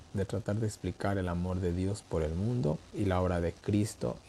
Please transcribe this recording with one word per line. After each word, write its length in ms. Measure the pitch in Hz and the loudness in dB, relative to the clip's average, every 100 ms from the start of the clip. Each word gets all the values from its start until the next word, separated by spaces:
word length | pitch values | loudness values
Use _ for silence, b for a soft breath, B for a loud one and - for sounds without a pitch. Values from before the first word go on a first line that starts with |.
| - | -6
de 100 | 101 | -2
tratar 320 | 95 101 - 104 | -2 -2 0 0
de 120 | 110 | 0
explicar 500 | - 92 - 101 98 | -2 -6 -2 0 2
el 100 | 90 | 0
amor 320 | 85 90 92 | 0 0 0
de 140 | 92 | 0
Dios 280 | 90 92 101 - | 0 0 -2 -2
por 160 | 85 | 0
el 100 | 78 | 0
mundo 460 | 82 107 123 147 156 - | 0 0 0 0 -2 -6
y 100 | - | -2
la 160 | 95 90 | 2 4
obra 220 | 92 87 | 2 2
de 100 | 85 | 0
Cristo 640 | - - 101 107 - 120 - | -2 0 2 2 -2 -6 -6